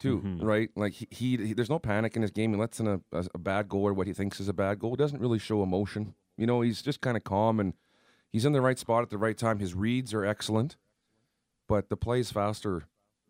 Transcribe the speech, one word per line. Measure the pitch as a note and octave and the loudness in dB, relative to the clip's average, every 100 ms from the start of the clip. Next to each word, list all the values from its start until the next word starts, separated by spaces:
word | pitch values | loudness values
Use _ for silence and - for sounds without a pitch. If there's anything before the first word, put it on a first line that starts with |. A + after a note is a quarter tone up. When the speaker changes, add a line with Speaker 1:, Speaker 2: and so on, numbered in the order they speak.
Speaker 1:
too, | C3+ A2+ | -2 0
Speaker 2:
Mm-hmm. | G2 F2 | -2 -2
Speaker 1:
right? | G#2+ G#2+ A2+ G2 | 2 2 0 -2
Like, | G#2 | -4
he, | - A2+ | -4 -12
he, | - B2+ B2 | -4 0 0
he, | G#2+ | 0
there's | A2 A2+ | 0 0
no | D#3+ | 0
panic | A2+ G#2 A2 A2+ | 0 0 0 0
in | |
his | G#2+ | 0
game. | G#2 A2 | 0 0
He | G#2 | 2
lets | A2+ - | 0 -2
in | A2 | -2
a, | F#2 - | -2 -4
a, | E2 F2+ | -4 -4
a | F2+ | -4
bad | F#2 G2 G2+ | -2 -2 0
goal | G2+ G2+ | 0 2
or | |
what | G2 F#2+ | 2 0
he | |
thinks | F2 G2 - | -2 -4 -4
is | G2 | -4
a | |
bad | F#2 G2 G2+ | 0 0 0
goal. | A2 | -2
He | B2+ | 0
doesn't | D3 C#3+ | 0 0
really | A#2+ A2+ | 0 0
show | - G#2+ | 0 2
emotion. | F#2+ F#2 G2+ G#2 G#2 - _ - | 2 2 0 -4 -6 -10 _ -2
You | A2+ | 2
know, | A#2+ | 4
he's | A#2 G#2+ | 2 0
just | C#3+ C#3+ | -4 -4
kinda | C3 A2+ | -2 -2
calm, | - G2 A2+ A2 | 0 2 4 4
and | F#2+ - _ _ _ _ _ | 0 -2 _ _ _ _ _
he's | A2+ | 0
in | C3+ | 2
the | C#3+ | 4
right | B2+ B2+ | 2 0
spot | - A#2 | 0 0
at | A#2 | 0
the | G#2 | 0
right | A2 - | -2 0
time. | A2+ G#2 | 0 0
His | F#2+ | -2
reads | F2+ A2 B2+ B2+ | -2 0 0 -2
are | G#2+ | -2
excellent, | G2 G#2 - A2 C#3+ - _ _ _ _ _ _ _ _ - | 0 -2 0 0 0 -4 _ _ _ _ _ _ _ _ 0
but | G#2 - | 0 0
the | G#2 | -4
play's | A#2 B2 A#2 | -2 -2 -2
faster | G#2 G2+ G#2+ G#2+ F2 - _ _ _ | -2 -2 -2 -4 -6 -8 _ _ _